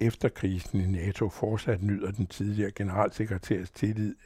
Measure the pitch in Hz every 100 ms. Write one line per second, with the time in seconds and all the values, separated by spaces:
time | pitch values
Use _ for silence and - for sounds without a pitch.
0 | 113 - 123 - 95 92 - 101 92 92
1 | 90 - 104 - 101 107 - 101 101 101
2 | - 104 92 - 101 104 101 - 101 92
3 | 104 - 110 95 - 101 92 - 110 110
4 | 107 -